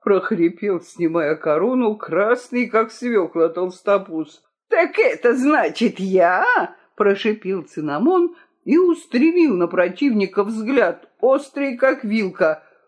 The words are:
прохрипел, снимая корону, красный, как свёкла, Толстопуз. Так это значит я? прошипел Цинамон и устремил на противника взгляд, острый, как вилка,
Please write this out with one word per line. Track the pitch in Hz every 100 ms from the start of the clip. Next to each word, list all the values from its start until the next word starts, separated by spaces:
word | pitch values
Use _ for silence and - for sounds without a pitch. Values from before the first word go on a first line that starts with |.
прохрипел, | - 196 185 202 170 - 208 180
снимая | - - 170 170 151 156
корону, | - 151 202 254 233 214
красный, | - 160 202 247 - 247 240
как | 220 220
свёкла, | - 247 226 165 170 165
Толстопуз. | 165 185 180 - 196 190 160 151 - _ _ _
Так | 403 349 -
это | 453 - 240
значит | 254 262 302 170 165 226 -
я? | 190 190 175 180 427 494 - - _ _
прошипел | 202 202 233 214 185 190
Цинамон | 156 - 151 143 240 370 349 - _ _
и | - 294
устремил | 359 320 - 247 311 349 320 185
на | 175
противника | - 180 190 285 220 190 196
взгляд, | 202 220 220 269 196 170 _ _
острый, | 240 269 - - 277 240
как | 262 269
вилка, | 220 220 196 - 170 156 _ _